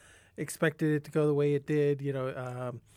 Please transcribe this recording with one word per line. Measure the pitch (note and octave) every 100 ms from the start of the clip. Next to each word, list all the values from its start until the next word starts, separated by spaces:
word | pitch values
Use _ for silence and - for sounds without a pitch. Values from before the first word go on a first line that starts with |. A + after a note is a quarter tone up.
| - - - -
expected | D3+ - E3 D#3 D#3+
it | D3+
to | D3
go | D#3 D3+
the |
way | C#3+ D3
it | C#3+ C#3
did. | D3+ C#3+ C#3
You | C#3
know, | C3+ C3 C3
um, | B2+ B2 B2 A#2+ -